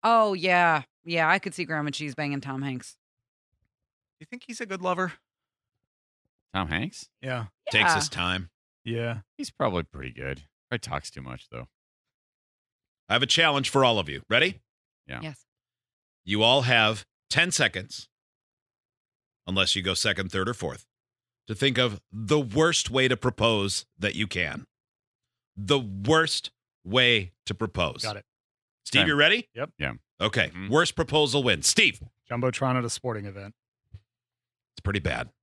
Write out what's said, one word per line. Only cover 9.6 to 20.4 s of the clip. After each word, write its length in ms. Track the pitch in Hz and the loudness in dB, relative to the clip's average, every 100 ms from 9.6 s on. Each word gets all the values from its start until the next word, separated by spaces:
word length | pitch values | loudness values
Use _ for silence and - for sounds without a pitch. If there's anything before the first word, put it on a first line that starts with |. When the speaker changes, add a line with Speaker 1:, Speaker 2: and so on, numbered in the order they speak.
| 131 90 | -2 -2
Speaker 3:
pretty 280 | 80 71 65 | -6 -10 -14
good. 320 | 60 65 67 73 _ _ | -10 -10 -10 -12 _ _
Probably 80 | 117 | -10
talks 300 | - 71 - | -6 -8 -8
too 100 | - | -14
much, 260 | 64 65 - | -14 -16 -14
though. 180 | 60 60 _ _ _ _ _ _ _ _ _ _ _ _ _ _ | -16 -16 _ _ _ _ _ _ _ _ _ _ _ _ _ _
Speaker 4:
I 40 | |
have 80 | 113 | 0
a 40 | 131 | 2
challenge 420 | - 165 139 - | 4 4 2 0
for 160 | 143 | 4
all 140 | 131 110 | 4 4
of 100 | 76 | 0
you. 140 | 69 - | -8 0
Ready? 300 | 113 165 196 _ _ _ _ _ | 2 2 -2 _ _ _ _ _
Speaker 3:
Yeah. 140 | 131 | -12
Speaker 1:
Yes. 220 | 156 139 _ _ _ _ _ _ _ _ | -12 -14 _ _ _ _ _ _ _ _
Speaker 4:
You 180 | - 101 | -4 2
all 200 | 110 135 | 4 4
have 420 | 127 117 107 110 - _ _ | 4 4 4 0 -8 _ _
ten 220 | - 175 | 0 0
seconds, 580 | - 123 95 - - - _ _ _ _ _ _ _ _ _ _ _ _ _ - | 2 0 -2 -10 -14 -16 _ _ _ _ _ _ _ _ _ _ _ _ _ -6
unless 280 | 95 95 | 0 0
you 80 | - | 0
go 120 | 92 | -2
second, 360 | 92 110 98 95 | -2 -2 -2 -4
third, 180 | 95 | -4